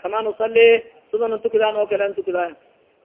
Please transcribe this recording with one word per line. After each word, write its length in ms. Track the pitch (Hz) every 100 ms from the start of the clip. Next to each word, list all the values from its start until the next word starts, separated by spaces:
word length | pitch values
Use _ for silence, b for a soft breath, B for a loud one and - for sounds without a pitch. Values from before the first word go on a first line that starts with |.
kamaa 180 | 180 214
nusalli, 640 | 214 - 220 226 233 226 233 _ _
sidanu 260 | 214 226 220
tukidaan 360 | 226 220 214 214
oo 120 | 208
kale 160 | 202
an 100 | 202
tukidaayan." 420 | 196 190 180 175 151 _ _ _ _